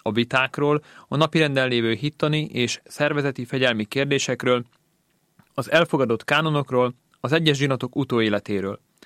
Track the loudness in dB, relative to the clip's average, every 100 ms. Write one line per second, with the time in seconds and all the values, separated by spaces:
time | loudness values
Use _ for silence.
0 | -2 0 0 0 0 0 0 0 -4 -18
1 | -6 0 2 2 2 2 0 2 0 -2
2 | -4 -2 0 0 -2 -2 -2 -4 -10 -2
3 | 0 0 -2 -4 -6 0 2 2 -2 -2
4 | 0 0 -2 -2 0 0 -2 _ _ _
5 | _ _ _ _ _ -8 2 2 4 2
6 | 0 -2 0 0 2 0 0 0 0 -4
7 | _ _ -2 2 2 2 0 -2 -4 -6
8 | -2 0 0 0 -2 -4 -4 -8 _ _